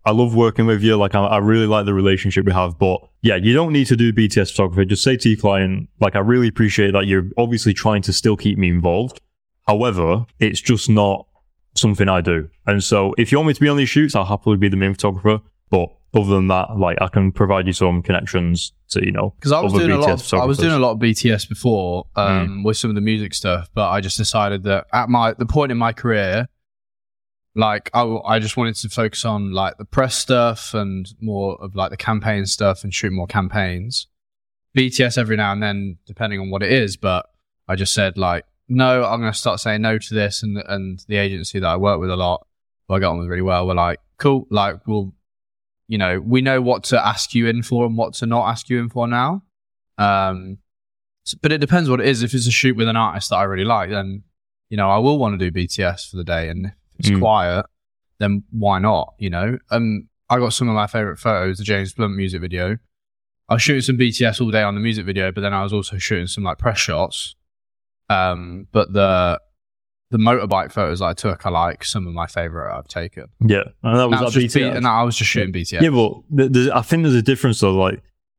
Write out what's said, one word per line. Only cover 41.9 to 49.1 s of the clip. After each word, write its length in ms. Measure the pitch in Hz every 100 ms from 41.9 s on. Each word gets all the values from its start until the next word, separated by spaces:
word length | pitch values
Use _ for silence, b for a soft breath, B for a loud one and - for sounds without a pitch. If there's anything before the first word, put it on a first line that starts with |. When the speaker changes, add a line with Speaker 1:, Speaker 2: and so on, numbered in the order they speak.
| 87
Speaker 2:
with 100 | 92
a 40 | 90
lot, 320 | 87 90 _ _ _ _ -
who 60 | 95
I 40 |
get 80 | 92
on 100 | 85
with 100 | 87
really 140 | 90
well, 260 | 92 90 92
were 80 | 87
like, 240 | 87 - _ -
"Cool, 300 | 143 135 -
like, 360 | 107 101 82 -
we'll, 260 | 107 98 - _ _ _ _ _ _ -
you 120 | 110
know, 200 | 92 90
we 220 | 113 127
know 220 | 135 131
what 200 | 123 120 -
to 220 | 120 104
ask 280 | 104 - 117
you 100 | 117
in 160 | 117
for 240 | 113 120 120
and 100 | 113
what 200 | 113 -
to 100 | 117
not 240 | 117 104
ask 200 | 113 -
you 80 | 123
in 100 | 120
for 180 | 123
now." 360 | 117